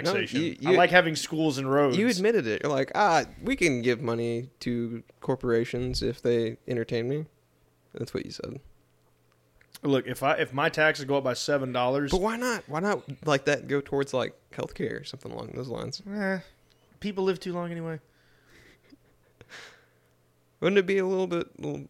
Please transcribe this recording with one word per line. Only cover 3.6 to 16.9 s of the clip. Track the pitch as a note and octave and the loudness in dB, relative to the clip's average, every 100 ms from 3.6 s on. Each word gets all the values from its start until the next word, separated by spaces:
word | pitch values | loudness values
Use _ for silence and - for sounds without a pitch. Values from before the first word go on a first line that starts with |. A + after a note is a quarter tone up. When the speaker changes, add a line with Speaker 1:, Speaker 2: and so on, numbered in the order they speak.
| E3 B2 | 2 2
Speaker 2:
give | A#2+ A#2 | 2 0
money | B2 A#2 A#2 A#2 C3 - | 0 -2 -2 -2 -6 -8
to | - A#2+ A#2 A#2 - _ | -4 -2 -4 -8 -14 _
corporations | - C3 B2 A#2 A#2 B2 B2+ - | -4 -2 2 2 2 -2 -4 -2
if | A2+ A#2+ | -2 -2
they | B2 A#2+ A2+ A#2 - | 2 2 0 -4 -6
entertain | B2 A2+ A#2+ A#2+ | -4 -2 -2 -2
me." | D3 D#3 _ _ _ _ _ _ | -4 -6 _ _ _ _ _ _
That's | - - | -10 -6
what | - - | -6 -8
you | |
said. | - - C#3 - - _ _ _ _ _ _ _ _ _ - | -10 -10 -12 -16 -20 _ _ _ _ _ _ _ _ _ -8
Speaker 1:
Look, | D3 C3 A#2+ | 0 0 0
if | A#2+ | -2
I, | C3+ | 0
if | D#3 D3+ | 0 -2
my | C3+ D#3 | -2 0
taxes | D#3 D#3 D3+ C3+ | 4 2 2 0
go | C#3 | 0
up | |
by | C3 | 0
seven | A#2 - C#3+ C3 | -2 0 0 0
dollars, | B2 B2 C#3 C#3+ | 0 2 0 0
Speaker 2:
But | F3+ | 0
why | G#3 A3+ | 0 -2
not? | B3+ G#3+ - | -2 -4 -4
Why | D3+ | -4
not, | G3+ E3 - C3+ D3+ | -2 -2 -4 -6 0
like, | C#3 D3 | 2 2
that | C#3+ C3 | 0 0
go | C#3+ | -4
towards, | C#3 C#3 C#3 | -2 -2 0
like, | B2+ A2+ - _ | -2 -2 -6 _
healthcare | - - - B2 - | -8 -8 -6 -6 -6
or | - | -10
something | - - | -14 -12
along | A2+ A#2 - | -12 -10 -10
those | C3 | -8
lines? | A2+ A#2 - G3+ | -8 -8 -10 -10
Speaker 1:
Eh, | G#3 G3 F#3 - _ _ _ _ | -4 -2 -4 -6 _ _ _ _